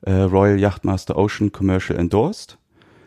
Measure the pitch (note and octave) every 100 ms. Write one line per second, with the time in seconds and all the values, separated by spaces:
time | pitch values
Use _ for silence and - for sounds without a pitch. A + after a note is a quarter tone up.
0 | - F#2+ F#2+ F#2+ G2+ G2+ G2+ - G2 F#2+
1 | - - G#2 - G#2 - F#2+ F#2 - -
2 | F2 G2 C#3+ A3 - - _ _ _ _